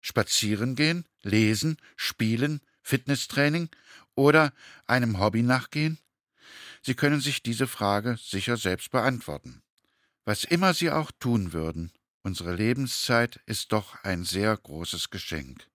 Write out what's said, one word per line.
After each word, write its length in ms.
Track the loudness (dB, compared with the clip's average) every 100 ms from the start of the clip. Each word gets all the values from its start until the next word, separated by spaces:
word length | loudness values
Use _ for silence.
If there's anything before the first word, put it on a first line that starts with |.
Spazieren 760 | -2 -2 0 0 0 0 -2 0
gehen, 280 | 0 0 -6 _
lesen, 560 | 0 4 4 2 0 -4 -10 -8
spielen, 640 | -8 -2 0 0 0 -2 _ _
Fitnesstraining 880 | -2 -2 0 -4 -2 0 0 0 -4 -10 _ -20 -12
oder 380 | 4 6 8 6 0 -20 -20 0
einem 320 | 2 2 2
Hobby 240 | 2 2
nachgehen? 560 | 2 2 0 -2 -2 -2 _ _ _ _ -20 -20 -20 -14
Sie 120 | -6
können 260 | 0 2 2
sich 220 | 0 -4
diese 240 | -4 -2 -2
Frage 500 | 0 2 2 0 -4
sicher 340 | -4 -6 -2 -2
selbst 360 | 0 -2 -2
beantworten. 680 | 0 0 -2 -8 -10 -12 -20 _ _ _ _ _ _
Was 200 | -4 -4
immer 300 | 0 2 4
Sie 180 | 2 0
auch 180 | 0 -2 -4
tun 340 | 0 2 0
würden, 380 | -2 -4 -4 -8 _ _ _
unsere 320 | -8 -6 -4
Lebenszeit 840 | -2 0 0 -2 -4 2 2 2 -4 -8
ist 260 | -8 -2
doch 240 | -2 -2 -10
ein 180 | -4 -4
sehr 320 | -2 0 0 0
großes 540 | -4 -12 -8 -8 -8
Geschenk. 560 | -10 -8 -8 -8 -18 -20